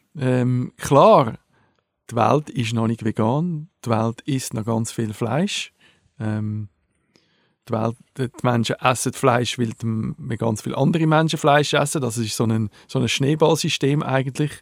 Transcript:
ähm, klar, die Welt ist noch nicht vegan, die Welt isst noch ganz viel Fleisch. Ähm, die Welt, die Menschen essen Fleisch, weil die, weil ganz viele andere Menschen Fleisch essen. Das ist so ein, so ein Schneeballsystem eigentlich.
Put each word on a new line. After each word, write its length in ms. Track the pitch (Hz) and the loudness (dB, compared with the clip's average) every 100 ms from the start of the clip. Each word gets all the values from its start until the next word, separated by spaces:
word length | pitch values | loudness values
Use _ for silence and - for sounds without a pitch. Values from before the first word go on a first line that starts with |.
| _ - | _ -4
ähm, 560 | 127 127 123 123 127 - | 0 2 2 0 -2 -8
klar, 640 | - 139 190 202 120 - _ _ _ _ _ _ - | 2 6 8 8 4 -2 _ _ _ _ _ _ -8
die 60 | |
Welt 360 | 117 113 139 151 | -2 2 2 0
ist 220 | - 113 | -4 -4
noch 140 | 117 113 | -2 -2
nicht 180 | 113 | -2
vegan, 640 | 110 107 110 135 180 156 151 _ | -4 0 0 0 -2 -6 -10 _
die 60 | - | -2
Welt 300 | 110 113 113 | 0 0 -4
isst 320 | - 135 - | -4 -4 -4
noch 100 | 113 | -6
ganz 280 | 110 113 113 | -2 -2 -2
viel 200 | - 113 | -4 -6
Fleisch. 600 | 107 113 127 202 - - _ _ _ _ - | -4 -2 0 -2 -4 -8 _ _ _ _ -8
Ähm, 480 | 110 107 107 107 104 _ _ _ _ _ _ _ _ _ - | -4 -4 -4 -6 -8 _ _ _ _ _ _ _ _ _ -6
die 40 | |
Welt, 240 | 113 113 117 _ - | -2 -2 -4 _ -6
die 120 | 127 - | -6 -2
Menschen 320 | 127 120 117 - | 0 2 0 0
essen 320 | 131 127 131 | 0 2 -2
Fleisch, 460 | - 135 120 123 - | 0 2 2 0 -2
weil 120 | 117 | -4
die, 440 | 120 117 110 123 - | -4 -6 -4 -6 -8
weil 180 | 139 117 | -8 -4
ganz 260 | 113 110 | -2 -2
viele 140 | - 123 | -4 0
andere 260 | 135 160 160 | 0 2 4
Menschen 280 | 156 160 160 | 4 2 0
Fleisch 360 | 151 143 143 | 2 4 2
essen. 260 | 147 147 165 | 0 0 -2
Das 160 | 123 113 | -4 -2
ist 200 | 110 - | -4 -2
so 80 | |
ein, 260 | 117 110 107 - - | 0 0 -2 -8 -8
so 140 | 135 | -4
ein 80 | 120 | -2
Schneeballsystem 960 | - 135 151 156 160 165 - 139 147 | 0 0 2 4 2 0 -2 0 0
eigentlich. 480 | 123 131 135 127 151 - | 0 -2 -2 -2 -4 -6